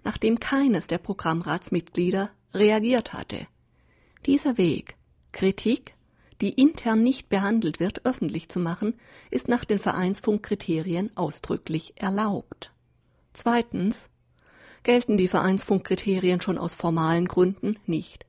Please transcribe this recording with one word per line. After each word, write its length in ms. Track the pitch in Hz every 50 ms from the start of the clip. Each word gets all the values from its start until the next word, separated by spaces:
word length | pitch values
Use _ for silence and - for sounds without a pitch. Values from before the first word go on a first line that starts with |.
nachdem 380 | - - - - - 220 233 233
keines 480 | - - 277 269 285 269 208 160 - -
der 100 | 170 165
Programmratsmitglieder 1300 | - - 196 - - 165 160 165 175 160 165 180 - - 185 170 - - - - 180 180 180 190 196 208 - _ _ _
reagiert 600 | - 196 214 214 214 220 214 240 254 233 - -
hatte. 340 | - - - - - - - - _ _ _ _ _ _ _ _ _ _ _ _ _ _ -
Dieser 320 | - 277 285 - 285 233 190
Weg, 380 | 185 165 131 - - - - _ _ _ _ _ _ _
Kritik, 640 | - - 190 190 196 - - 214 254 - - - - _ _ _ _ _ _ _ - -
die 80 | - 202
intern 520 | - - 262 311 330 - - 233 220 220
nicht 260 | 226 254 269 - - -
behandelt 520 | 202 196 196 202 226 226 220 156 - -
wird, 260 | 165 202 - - -
öffentlich 420 | 254 254 - - 151 - 160 - -
zu 120 | - 180
machen, 340 | 175 165 170 - 214 214 - - _ - - - - -
ist 180 | - 262 - -
nach 160 | 240 240 -
den 140 | - 214 202
Vereinsfunkkriterien 1400 | - 196 - - 180 185 202 - - 220 208 214 - - 208 196 - - 165 160 156 185 165 175 196 - -
ausdrücklich 800 | - 175 151 - - - - 170 165 - - 160 160 - - -
erlaubt. 760 | - - 190 196 202 220 208 196 135 - - - - - - _ _ _ _ _ _ _ _ _ _ _ _ -
Zweitens 720 | - - 233 233 240 233 - - 180 180 208 240 - - - _ _ _ _ _ _ _ _ _ - - - - -
gelten 360 | - - 240 247 240 - 208 190
die 100 | 185 185
Vereinsfunkkriterien 1120 | - 180 - 185 190 196 - - 208 185 - - 190 - - 202 190 185 185 180 180 180
schon 160 | - 196 175
aus 180 | - - 170 -
formalen 540 | - - 170 165 165 156 160 165 170 180 180
Gründen 500 | - 180 185 185 196 - - 196 214 - -
nicht 400 | - 165 156 175 - - - -